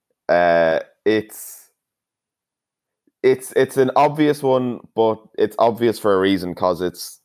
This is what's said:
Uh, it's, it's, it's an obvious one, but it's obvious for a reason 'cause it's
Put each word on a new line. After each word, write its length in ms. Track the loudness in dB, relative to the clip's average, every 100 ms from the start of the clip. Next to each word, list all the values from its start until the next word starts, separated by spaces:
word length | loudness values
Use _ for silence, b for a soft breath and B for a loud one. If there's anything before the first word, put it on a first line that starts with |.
| _ _ -2
Uh, 520 | 2 2 2 2 0 -6 _
it's, 680 | -2 -2 -4 -16 -20 -20 _ _ _ _ _ _ _ _ _ _ _ _ _ _ _ _
it's, 300 | 0 0 -2 0
it's 200 | 0 2
an 140 | 0 2
obvious 460 | 2 2 0 0
one, 380 | 0 0 -2 -8 -8
but 240 | 0 0 0 _ -2
it's 180 | -2 2
obvious 400 | 0 2 -2 0
for 160 | 0
a 60 | 2
reason 340 | 2 0 -4
'cause 260 | -4 -2 -2
it's 400 | -4 -6 -18 -20